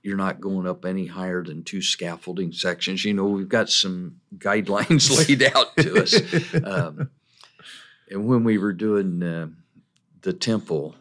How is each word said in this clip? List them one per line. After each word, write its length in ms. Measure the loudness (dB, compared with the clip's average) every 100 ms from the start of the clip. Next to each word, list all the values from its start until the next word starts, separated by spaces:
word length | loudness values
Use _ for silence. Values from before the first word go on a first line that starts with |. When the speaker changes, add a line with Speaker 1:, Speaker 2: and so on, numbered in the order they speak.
Speaker 1:
You're 120 | -6 -2
not 220 | -2 -4
going 280 | -4 -4 -4
up 160 | -4
any 220 | -4 -4 -4
higher 360 | -6 -4 -4
than 220 | -6 -10
two 180 | -8 -6
scaffolding 680 | -4 -4 -6 -8 -8 -6 -6
sections." 520 | -4 -4 -2 -4 -4
You 100 | -2
know, 100 | 0 0
we've 220 | 0 0
got 220 | 0 2
some 500 | 0 0 -4 -8 -14 _ -8
guidelines 720 | -2 -2 0 -2 4 4 6
<laughs> 180 | 4 4
laid 140 | 6 6
out 240 | 4 2 2
to 220 | 4 4
us. 120 | 4 2 4 -2 0
Speaker 2:
<laughs> 100 | -2
Speaker 1:
Um, 460 | -2 -2 -2 -4 -8 -8 _ _ -20 _ -20 -20 -20 _ _
and 180 | -6 0
when 160 | 2
we 120 | 4 2
were 160 | 2
doing, 460 | 0 0 2 2 -2
uh, 260 | -4 -4 -8 -12 _ _ _ _ _ _
the 120 | -6
temple 600 | -4 -2 -2 -2 -4 -4 -12